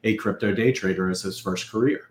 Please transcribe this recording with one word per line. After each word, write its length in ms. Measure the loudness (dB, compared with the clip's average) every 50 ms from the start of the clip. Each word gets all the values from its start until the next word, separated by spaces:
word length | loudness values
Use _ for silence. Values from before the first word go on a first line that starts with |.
| 0
a 120 | 0 0
crypto 380 | 2 0 -2 -2 0 0 0 2
day 180 | 2 2 2
trader 380 | 2 2 0 0 0 0 0 0
as 100 | -2 -2
his 180 | -4 -6 -6 -6
first 300 | -4 -4 -4 -4 -6 -4
career. 400 | 0 2 2 2 2 0 -6 -14